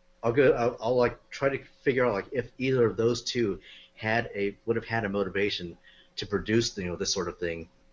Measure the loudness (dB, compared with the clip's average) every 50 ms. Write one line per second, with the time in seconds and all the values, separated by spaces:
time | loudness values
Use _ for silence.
0 | _ _ _ _ -2 0 4 6 6 6 6 4 2 0 0 -2 -2 0 2 2
1 | 2 2 0 -4 _ -16 -6 -2 -2 -2 -2 -4 -8 -12 _ _ 0 0 2 4
2 | 2 2 2 0 -4 -4 -4 -6 -6 -6 _ -4 0 2 4 4 4 4 2 2
3 | 2 2 2 0 -4 -4 -2 0 0 0 -2 -4 -10 -18 -20 -20 -20 -20 _ -6
4 | -2 0 0 0 0 -2 -4 -4 -4 -4 -4 _ -2 -2 -2 -2 -2 -4 -4 -2
5 | -2 0 0 -2 -2 -2 0 0 0 0 -2 -4 -8 -10 -12 -16 _ -20 -20 -20
6 | -20 _ -12 -12 -6 -2 -2 -2 0 2 2 2 2 0 -2 -6 -6 -4 -4 -4
7 | -2 -2 -2 -2 -4 -4 -6 -6 -6 -6 -6 -6 -10 -14 _ _ _ _